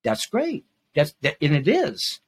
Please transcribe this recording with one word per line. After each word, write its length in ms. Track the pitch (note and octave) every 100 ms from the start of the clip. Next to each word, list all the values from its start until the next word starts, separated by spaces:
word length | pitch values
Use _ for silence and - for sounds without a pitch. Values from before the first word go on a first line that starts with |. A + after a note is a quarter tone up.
That's 240 | A2+ A2 -
great. 360 | A3+ E4 C#4 _ _ _
That's, 180 | D3 D3 _
that, 140 | C#3 -
and 120 | D3
it 140 | D3 C3+
is. 540 | E4 D#4 G2+ - -